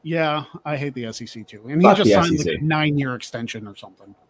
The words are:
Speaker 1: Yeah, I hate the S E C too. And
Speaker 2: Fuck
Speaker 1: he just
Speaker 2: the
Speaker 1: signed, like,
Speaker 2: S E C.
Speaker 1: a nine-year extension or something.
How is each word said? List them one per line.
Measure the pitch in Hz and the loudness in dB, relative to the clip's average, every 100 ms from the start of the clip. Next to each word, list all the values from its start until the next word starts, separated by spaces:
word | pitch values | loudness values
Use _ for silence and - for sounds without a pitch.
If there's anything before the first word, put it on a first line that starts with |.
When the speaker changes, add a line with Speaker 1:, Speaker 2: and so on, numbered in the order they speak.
Speaker 1:
Yeah, | 160 165 156 151 131 165 | -4 -2 0 -2 -6 -12
I | 147 147 | -6 -4
hate | 143 | -6
the | 131 113 | -6 -8
S | 110 | -10
E | 113 | -14
C | 113 | -16
too. | 107 104 117 | -18 -18 -4
And | 151 | 6
Speaker 2:
Fuck | 196 196 | 6 8
Speaker 1:
he | |
just | 220 | 6
Speaker 2:
the | |
Speaker 1:
signed, | 196 170 | 4 4
like, | 156 | 0
Speaker 2:
S | 160 | -2
E | |
C. | 156 | -2
Speaker 1:
a | |
nine-year | 156 156 151 147 135 123 | 0 0 0 0 -4 -6
extension | - 117 117 110 104 | -10 -10 -8 -10 -14
or | 98 | -18
something. | 101 95 98 101 | -20 _ -20 -20